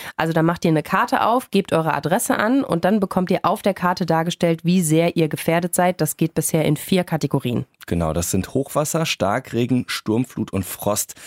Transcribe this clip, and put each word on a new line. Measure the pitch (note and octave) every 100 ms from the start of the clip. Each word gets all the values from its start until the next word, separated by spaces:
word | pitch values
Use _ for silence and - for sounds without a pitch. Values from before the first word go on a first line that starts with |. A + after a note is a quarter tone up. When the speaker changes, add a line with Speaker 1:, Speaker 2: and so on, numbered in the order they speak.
| - -
Speaker 1:
Also | E3
da | E3
macht | E3 E3+
ihr | F3
eine | D#3
Karte | - F#3+ A#3+ - G3+
auf, | A#3+ -
gebt | G3 F#3
eure | E3+ D#3+
Adresse | C#3+ D3 G3 - -
an | G#3+ C4+
und | - E3+ F3+
dann | G#3+
bekommt | F#3+ - F3+
ihr | F#3
auf | - G3+
der | G#3
Karte | F#3 F3+ F3+ E3+
dargestellt, | E3 E3 - E3+ E3
wie | E3+ F#3
sehr | D#3+ D#3 E3+ -
ihr | D#3
gefährdet | D3+ - E3 F3
seid. | - F3+ F3+
Das | D#3 -
geht | D#3+
bisher | - - D#3+
in | D#3 D3+
vier | - F#3
Kategorien. | F3 D#3+ C#3+ C#3 B2 A#2+ C3 _ -
Speaker 2:
Genau, | E2+ D#2+
das | D#2+ E2+
sind | G2 F#2
Hochwasser, | C3 C3+ C#3 D3+ E3
Starkregen, | D#3+ - F#2+ A2+ - A2+ A#2+ B2+ A#2+
Sturmflut | - - A2 B2+ - -
und | F#2+
Frost. | F#2 - - G#2 - -